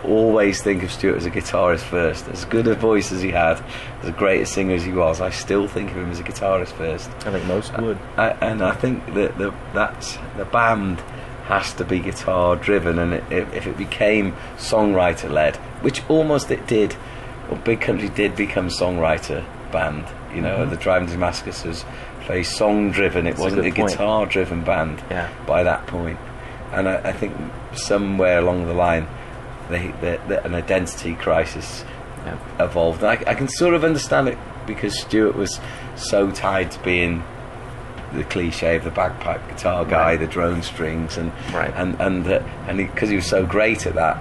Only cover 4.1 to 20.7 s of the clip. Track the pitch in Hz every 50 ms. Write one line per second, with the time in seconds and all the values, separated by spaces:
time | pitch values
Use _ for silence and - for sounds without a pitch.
4.1 | - - 104 98 95 82 - - - 98 98 92 92 87 85 90 90 92 87 80
5.1 | 82 82 90 92 - - - - 95 101 101 101 - 92 101 98 - 92 90 87
6.1 | 85 82 82 - - - 101 98 95 95 90 87 - - 80 80 78 80 - -
7.1 | - - - 107 98 92 87 92 90 101 107 - - - 117 113 104 98 - -
8.1 | - - 113 110 - - - 110 110 107 95 92 - - - 131 127 - - -
9.1 | 85 101 101 - - - 98 101 95 - - - - 101 104 101 - - - -
10.1 | - - - - - 107 98 - - 117 117 113 113 107 98 95 90 82 - -
11.1 | - - - - - - - - 98 98 - - - - 90 87 92 90 82 90
12.1 | 87 - - - 92 90 90 87 87 82 - - 104 98 82 85 82 82 85 85
13.1 | 82 82 - - - 92 101 - - 92 - 92 - - 98 - - - 110 104
14.1 | 107 107 101 95 85 - - - - - - - - 113 107 104 101 92 90 87
15.1 | 85 - - 73 73 76 76 73 73 - - - - - - - 135 - - -
16.1 | 151 156 156 151 151 139 - - - - - - 123 107 104 101 - - - -
17.1 | - - - - - - - - - - - 117 117 110 - - 107 92 104 101
18.1 | - - 104 98 92 95 104 98 - 101 92 90 87 - 92 90 90 85 80 80
19.1 | 78 76 - - 73 78 80 - - - - - - 82 85 80 76 76 78 -
20.1 | - - - - - 85 82 82 95 95 80 69